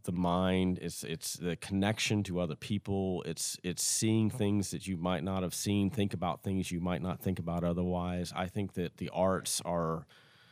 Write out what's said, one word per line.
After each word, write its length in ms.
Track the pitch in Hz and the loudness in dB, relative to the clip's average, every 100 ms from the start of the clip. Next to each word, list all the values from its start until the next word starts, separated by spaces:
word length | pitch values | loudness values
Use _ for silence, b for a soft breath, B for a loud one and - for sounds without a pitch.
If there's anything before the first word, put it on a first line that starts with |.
the 80 | - | -4
mind, 680 | 90 87 90 92 92 92 87 | 0 2 4 4 4 4 0
it's, 240 | 85 - | -4 -6
it's 300 | - 82 - | -6 -6 -6
the 220 | - 87 82 | -4 -4 -4
connection 680 | - 98 101 104 - 104 | -2 2 2 2 2 2
to 180 | 98 87 | 0 0
other 140 | 87 | -2
people, 680 | 73 - 101 - 98 95 90 80 | -4 -4 -4 0 0 0 -2 -4
it's, 320 | 80 - - | -4 -4 -4
it's 200 | 90 82 | -4 -2
seeing 480 | - - 110 110 110 | 0 2 4 4 4
things 400 | - 101 101 98 | 2 2 2 0
that 160 | 82 95 | -4 -4
you 100 | 87 | -2
might 260 | 90 87 | 0 0
not 200 | 92 95 | 0 -2
have 120 | 90 | -2
seen, 360 | - 101 101 98 | -2 0 2 2
think 240 | - 101 | 2 0
about 280 | 87 87 - | 0 -2 -2
things 280 | 101 95 87 | -2 -2 0
you 100 | 87 | -2
might 220 | 90 85 | 0 0
not 180 | 90 - | -2 -2
think 180 | 95 90 | -2 -2
about 240 | 85 85 | -2 0
otherwise. 680 | 87 85 90 90 90 90 85 | 0 2 0 0 0 -2 -4
I 120 | 80 92 | -4 -4
think 260 | 104 95 | -4 -4
that 220 | 95 85 - | -4 -4 -4
the 140 | 90 | -4
arts 480 | 85 95 92 - - 85 | 2 4 4 0 -2 0
are 400 | 87 80 82 - b b b b | 0 2 0 -6 b b b b